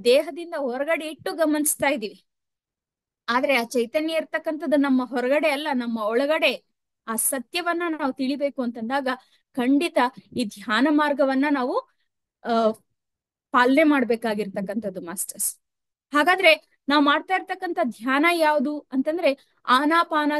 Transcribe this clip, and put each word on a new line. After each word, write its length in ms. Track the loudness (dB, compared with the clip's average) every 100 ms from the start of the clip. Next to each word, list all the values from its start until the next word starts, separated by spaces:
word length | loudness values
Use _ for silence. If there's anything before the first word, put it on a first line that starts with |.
ದೇಹದಿಂದ 500 | 2 2 2 -8 -10 -6
ಹೊರಗಡೆ 500 | -4 -4 -4 -4 -6
ಇಟ್ಟು 240 | -10 -8
ಗಮನಿಸ್ತಾ 560 | -2 0 0 -2 -2 -2
ಇದೀವಿ. 360 | -2 -6 -12 _ _ _ _ _ _ _ _ _ _ -4
ಆದ್ರೆ 280 | 0 2 0
ಆ 60 |
ಚೈತನ್ಯ 520 | 0 -2 0 -2 -2
ಇರ್ತಕ್ಕಂಥದ್ದು 640 | -4 -4 -6 -6 -6 0 2
ನಮ್ಮ 280 | 2 2
ಹೊರಗಡೆ 460 | 0 -2 0 2 0
ಅಲ್ಲ, 180 | -2 -2
ನಮ್ಮ 260 | -4 -4 -4
ಒಳಗಡೆ. 680 | -2 0 0 0 0 -2 _ _ _ _ -8
ಆ 100 | -4
ಸತ್ಯವನ್ನ 680 | -4 -4 -6 -6 -4 -2 -4
ನಾವು 240 | -4 -4
ತಿಳಿಬೇಕು 500 | -4 -4 -2 -4 -4
ಅಂತಂದಾಗ, 460 | -6 -6 -4 -4 -2 -6 _ _ _ -2
ಖಂಡಿತ 420 | 2 2 2 0 0 -2 -10 -6
ಈ 80 |
ಧ್ಯಾನ 420 | -6 -8 -2 2 4
ಮಾರ್ಗವನ್ನ 540 | 4 2 2 2 2 0
ನಾವು, 280 | 0 -2 -4 -6 _ _ _ _ _
ಆ, 260 | -2 0 0 -2 _ _ _ _ _ _ _
ಪಾಲನೆ 320 | 2 4 6
ಮಾಡ್ಬೇಕಾಗಿರ್ತಕ್ಕಂಥದ್ದು 1160 | 6 4 2 -2 -2 -4 -4 -6 -6 -6 -6 -8
ಮಾಸ್ಟರ್ಸ್. 560 | -10 -10 -10 -8 -8 -8 _ _ _ _ _
ಹಾಗಾದ್ರೆ 600 | 0 2 4 4 2 _ _ 0
ನಾವ್ 160 | 2
ಮಾಡ್ತಾ 300 | 4 2 0
ಇರ್ತಕ್ಕಂಥ 440 | -4 -4 -8 -6 -4
ಧ್ಯಾನ 440 | -4 -4 -2 2 2
ಯಾವುದು 460 | 4 2 2 0 -4
ಅಂತಂದ್ರೆ, 760 | -6 -4 -2 0 0 0 _ _ 0
ಆನಾಪಾನ 680 | 2 4 2 2 0 0